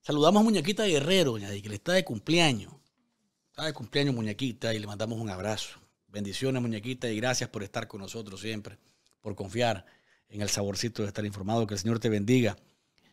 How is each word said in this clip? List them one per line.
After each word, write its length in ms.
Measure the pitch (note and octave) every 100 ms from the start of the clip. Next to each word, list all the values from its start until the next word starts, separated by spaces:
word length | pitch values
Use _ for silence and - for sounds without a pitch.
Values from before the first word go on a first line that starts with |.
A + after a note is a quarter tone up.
Saludamos 400 | - D3 D#3 G#3
a 20 |
Muñequita 420 | A3 G3+ D#3 G#3+
Guerrero, 460 | G#3+ D3+ C#3 F#3+ D3+
doña 180 | A2+ G2+
Di, 140 | G2+
que 60 | G2+
le 80 | G#2
está 160 | -
de 120 | F#3
cumpleaños. 680 | F#3 A2+ - E3 D#3+ A#2 F2+ - _ _ _ _ _ _ _
Está 160 | - D#3
de 60 |
cumpleaños 440 | D3 A2+ C#3+ C#3+ A#2+
Muñequita 580 | G#2+ G#2 C3 A2 A2+
y 60 | A2
le 80 | G#2
mandamos 320 | G2+ A2 A2+
un 100 | A2+
abrazo. 480 | F2+ G2+ G#2+ - - _ _ _
Bendiciones, 520 | G#2 G2+ - C3 C3
Muñequita, 480 | A#2+ A2 A2+ B2+ B2
y 60 | G#2+
gracias 320 | A#2+ B2+ A#2+
por 120 | A2
estar 240 | G2 - A2
con 140 | G#2+
nosotros 400 | F#2+ A2+ G#2 F#2+
siempre, 380 | G#2 A2 G2+ G2 _ _ _ _
por 160 | G#2+ G2+
confiar 500 | G2 G#2+ A#2+ G2+ - _ _ _ _
en 140 | G#2
el 60 | G#2
saborcito 540 | - G2+ F#2+ A#2 A2
de 60 | G#2
estar 160 | G2+
informado. 440 | G#2 G2+ F#2+ A2+ G#2+
Que 60 |
el 60 | G2+
Señor 200 | G2+ A#2
te 80 | A#2
bendiga 480 | G#2+ G2+ B2+ A2+ G2 _ _ _ _ _